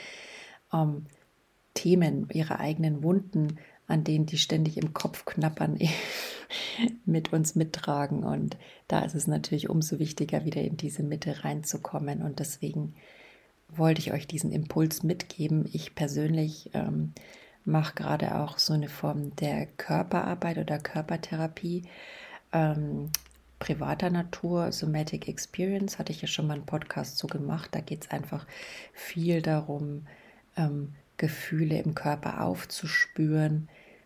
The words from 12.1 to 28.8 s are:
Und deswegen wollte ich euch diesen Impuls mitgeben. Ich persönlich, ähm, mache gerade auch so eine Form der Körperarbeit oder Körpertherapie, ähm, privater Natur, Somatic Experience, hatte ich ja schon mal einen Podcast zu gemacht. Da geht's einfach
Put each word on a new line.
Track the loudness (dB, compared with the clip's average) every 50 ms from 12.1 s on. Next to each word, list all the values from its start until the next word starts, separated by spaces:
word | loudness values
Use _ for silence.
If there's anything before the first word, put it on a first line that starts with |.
| -2 -2 -2
Und | -4 -2 -4
deswegen | -4 -6 -6 -6 -6 -4 -2 -2 -4 -4 -6 -12 -20 -20 -20 -20 -20 -20 -20 -20 _ _ _ _ _ -8
wollte | 0 4 6 6 6 6
ich | 2 -2
euch | -2 -4 -4
diesen | -4 -4 -2 -2 0
Impuls | 0 0 0 2 2 4 4 4 2 2 2
mitgeben. | 0 0 0 -4 -8 -6 -2 0 2 2 2 2 0
Ich | -2 -6 -6 -6 -4
persönlich, | -4 -2 -2 0 0 2 2 4 2 2 0 -2 -6 -8 -6 -4
ähm, | -2 -2 0 0 0 -2 -2 -4 -10 -16 -20 -20 -20 -20 -20 -20 _ -2 2
mache | 2 2 2 2 -2
gerade | -4 -2 0 0 0 0 0 0 0
auch | -2 -2 -2 0
so | 2 2 2
eine | 2 2 0
Form | -4 -4 -2 -2 -2 -2 -4 -6 -4 -2
der | -2 0 0 -2 -2
Körperarbeit | -4 -6 -8 -4 0 0 0 0 0 0 0 0 0 -2 -2 -2 -2 -2 -2
oder | -2 -2 -2 -4
Körpertherapie, | -4 -4 -4 -4 -4 -2 -4 -4 -4 -4 -4 -2 -2 -4 -4 -4 -4 -4 -4 -4 -6 -8 -14 -18 -18 -16 -16 -16 -16 -16 -18 -18 -8 _
ähm, | 2 4 4 4 4 2 0 0 -2 -4 -4 -2 -4 -4 -6 -8 -20 -20 _ _ -12 -6
privater | -2 -2 -2 0 0 -2 0 2 2 2
Natur, | 2 2 0 -2 -4 -4 -2 0 2 2 2 2
Somatic | 0 0 0 0 2 0 0 -2 -4 -6 -6 -6
Experience, | -8 -8 -8 -8 -4 -2 0 2 2 2 0 -2 -2 -4
hatte | -6 -6
ich | -6 -6
ja | -4 -4
schon | -2 0 0 0
mal | 0
einen | -2 -4
Podcast | -4 -4 -4 -4 -4 -4 -4 -4 -4 -4 -6
zu | -4 -4
gemacht. | -4 -4 -2 -2 -2 -4 -4 -4 -6
Da | -6
geht's | -6 -6 -8 -8 -8 -6
einfach | -6 -6 -6 -6 -8 -8 -8 -10 -14 -14 -14 -14 -14 -16